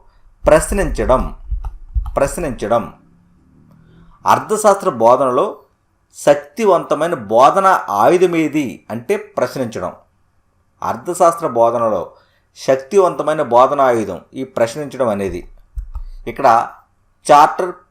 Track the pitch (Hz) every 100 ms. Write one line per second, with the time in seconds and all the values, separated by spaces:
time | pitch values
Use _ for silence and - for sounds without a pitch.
0 | _ _ - _ - 156 - 202 160 -
1 | 107 127 - - - - - - - -
2 | - - 143 - 160 113 104 117 82 -
3 | _ _ _ _ _ _ _ _ _ -
4 | - _ 95 113 - 208 214 196 190 123
5 | 113 131 135 127 208 - _ _ _ _
6 | _ - - 143 - - 214 170 147 147
7 | 165 156 101 110 139 170 190 180 - 101
8 | 123 175 180 165 156 151 127 80 - 113
9 | 120 208 - - 123 143 120 107 87 -
10 | _ _ _ _ _ _ _ - - 110
11 | 143 170 170 170 160 117 117 120 113 98
12 | 80 - _ _ _ - - 135 - 202
13 | 175 151 151 156 131 117 135 143 135 117
14 | 98 85 - 131 131 - - 151 143 127
15 | 123 101 98 87 - - _ - - -
16 | - - - 117 135 113 - - _ _
17 | _ _ - 147 160 - 180 175 _